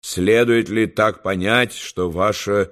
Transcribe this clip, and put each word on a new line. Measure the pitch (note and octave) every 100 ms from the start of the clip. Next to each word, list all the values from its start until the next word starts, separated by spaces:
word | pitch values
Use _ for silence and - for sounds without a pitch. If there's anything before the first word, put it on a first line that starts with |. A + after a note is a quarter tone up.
| -
следует | - F#2 A2+ A#2+ A#2 A2
ли | G#2+ A2
так | - G#2+ F#2+
понять, | - F#2+ F#2 A#2 B2
что | - - - F2+
ваше | E2 G2+ B2+ - G2+ F#2+